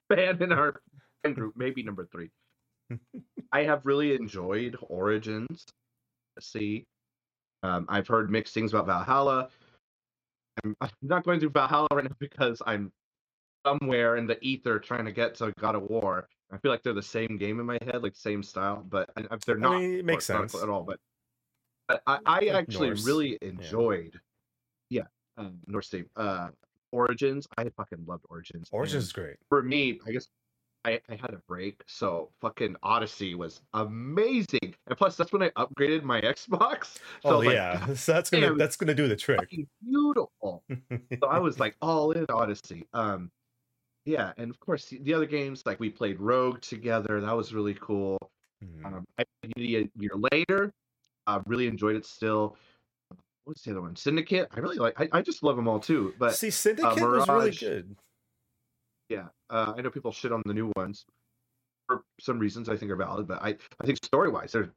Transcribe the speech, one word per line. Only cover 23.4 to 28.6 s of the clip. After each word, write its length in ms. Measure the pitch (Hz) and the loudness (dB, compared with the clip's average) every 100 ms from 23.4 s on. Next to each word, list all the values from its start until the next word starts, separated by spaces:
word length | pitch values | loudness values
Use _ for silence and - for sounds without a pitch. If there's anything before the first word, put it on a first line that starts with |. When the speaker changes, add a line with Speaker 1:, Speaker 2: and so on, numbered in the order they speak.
Speaker 2:
Yeah. 60 | 95 | -8
Speaker 1:
enjoyed, 680 | 92 82 110 117 92 82 - _ _ _ _ _ _ - | -10 -4 0 2 0 -4 -16 _ _ _ _ _ _ -6
yeah, 140 | 123 - _ _ - | -6 -6 _ _ -16
um, 200 | 98 87 90 | -16 -14 -10
Norse 220 | 101 - | -8 -6
theme. 180 | 92 85 110 | -10 -10 -6
Uh, 340 | 104 92 85 - _ _ _ | -4 -4 -6 -12 _ _ _
Origins, 560 | 120 120 117 139 139 143 - | 2 2 2 0 -2 -6 -6
I 120 | 120 | -6
fucking 340 | - 101 85 82 | -6 -10 -10 -10
loved 200 | 87 - | -12 -12
Origins. 400 | 85 - 85 | -18 -14 -16